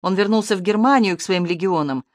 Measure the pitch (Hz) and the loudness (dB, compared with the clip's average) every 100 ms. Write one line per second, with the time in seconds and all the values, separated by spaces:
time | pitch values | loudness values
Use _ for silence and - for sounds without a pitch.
0 | 180 190 202 220 214 202 180 208 240 277 | -2 0 2 0 0 -2 0 2 4 4
1 | 208 175 - 185 175 175 190 170 147 131 | 2 -2 -2 -2 0 -2 0 0 -2 -4
2 | - | -8